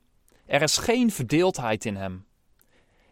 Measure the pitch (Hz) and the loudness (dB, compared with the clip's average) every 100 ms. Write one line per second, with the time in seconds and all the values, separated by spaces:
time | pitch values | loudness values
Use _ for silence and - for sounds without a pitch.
0 | _ _ _ _ - 143 147 - - 247 | _ _ _ _ -2 0 2 0 0 2
1 | 233 - 120 147 185 180 117 110 117 98 | 2 0 0 2 2 0 -2 -2 -2 -6
2 | 95 92 - _ _ _ _ _ _ _ | -8 -10 -16 _ _ _ _ _ _ _
3 | _ | _